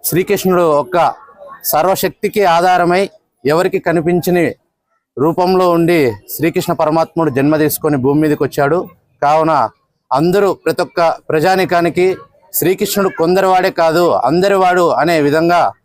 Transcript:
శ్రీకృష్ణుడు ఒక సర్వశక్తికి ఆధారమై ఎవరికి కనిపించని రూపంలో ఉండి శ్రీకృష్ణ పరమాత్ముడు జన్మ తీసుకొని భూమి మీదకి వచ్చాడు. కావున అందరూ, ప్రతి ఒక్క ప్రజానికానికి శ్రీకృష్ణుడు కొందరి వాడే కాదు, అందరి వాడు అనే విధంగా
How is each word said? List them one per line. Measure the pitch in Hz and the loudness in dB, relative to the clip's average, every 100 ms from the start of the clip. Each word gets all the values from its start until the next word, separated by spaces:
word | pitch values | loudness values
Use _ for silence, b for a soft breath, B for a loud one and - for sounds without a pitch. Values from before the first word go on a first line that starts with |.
శ్రీకృష్ణుడు | - 156 190 202 185 180 | -2 -2 0 0 0 2
ఒక | 170 147 143 180 147 - - - - - | 2 2 0 0 0 -2 -16 -20 -20 -14
సర్వశక్తికి | - 147 175 190 185 - 208 - 190 | -4 0 0 0 -4 -4 -6 0 2
ఆధారమై | 165 180 180 175 175 196 - _ _ 135 | 2 2 2 2 0 -2 -8 _ _ -2
ఎవరికి | 160 185 185 | 0 0 -2
కనిపించని | - 170 160 175 185 175 151 - _ _ _ _ _ - | -2 -2 0 -2 0 0 0 -4 _ _ _ _ _ -4
రూపంలో | 147 170 180 185 180 | -2 0 0 2 2
ఉండి | 170 170 175 131 104 - | 2 2 2 0 -4 -12
శ్రీకృష్ణ | - 160 180 - | -6 -4 -2 -4
పరమాత్ముడు | 165 156 160 160 - 160 | -2 0 0 -2 -2 -2
జన్మ | 131 139 156 | 0 0 0
తీసుకొని | 151 - 156 147 | 0 -2 -2 -2
భూమి | 127 147 | 0 0
మీదకి | 156 147 | 0 -2
వచ్చాడు. | 139 - 139 170 180 - _ _ | -4 -2 0 -2 -4 -16 _ _
కావున | 143 156 160 151 113 _ _ _ _ | 0 0 2 0 -2 _ _ _ _
అందరూ, | 127 170 190 202 | -2 0 2 0
ప్రతి | - - 165 | -2 -4 -4
ఒక్క | 175 - 165 - _ | -4 0 -2 -2 _
ప్రజానికానికి | 156 160 190 185 175 170 180 185 180 - _ _ | -2 0 0 0 0 0 0 -2 -2 -10 _ _
శ్రీకృష్ణుడు | - 170 190 202 - 196 | -4 -2 -2 -2 -2 -2
కొందరి | - 165 185 190 | 0 0 2 2
వాడే | 185 185 | 2 0
కాదు, | - 165 160 170 | 0 0 2 2
అందరి | 101 123 170 196 | 0 0 0 0
వాడు | 196 185 180 170 | 2 2 2 0
అనే | 120 151 165 | 0 0 2
విధంగా | 143 156 170 175 117 - | 2 0 2 2 0 -4